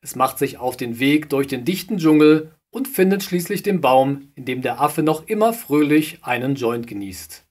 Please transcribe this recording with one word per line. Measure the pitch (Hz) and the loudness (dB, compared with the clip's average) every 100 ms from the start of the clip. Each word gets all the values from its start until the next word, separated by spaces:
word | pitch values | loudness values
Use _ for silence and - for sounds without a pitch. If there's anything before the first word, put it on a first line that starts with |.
Es | - - | -14 -2
macht | 131 - | -2 0
sich | 139 - | -6 -4
auf | 127 123 | -8 -6
den | 123 113 | -8 -2
Weg | 135 147 151 | 2 2 0
durch | 139 139 | -2 -2
den | 170 | -4
dichten | 123 190 - 208 | -4 -6 -4 0
Dschungel | 160 151 151 156 156 _ _ | 4 6 8 6 2 _ _
und | 233 269 | -8 -8
findet | - 190 196 | 0 2 2
schließlich | - 180 175 196 | -2 -4 -4 -6
den | 208 185 | -2 0
Baum, | 135 131 135 139 - - | 4 4 4 -2 -8 -14
in | 127 | -8
dem | 123 | -6
der | 123 117 | -4 -2
Affe | 147 151 | -2 0
noch | 156 156 - | 0 -2 -2
immer | 214 220 | 0 0
fröhlich | 226 - 147 147 151 151 - | 0 -2 0 4 2 0 -8
einen | - 123 127 139 | -6 -4 -2 -2
Joint | 117 120 117 | -2 -4 -8
genießt. | 101 98 87 - - _ | -10 -10 -14 -18 -20 _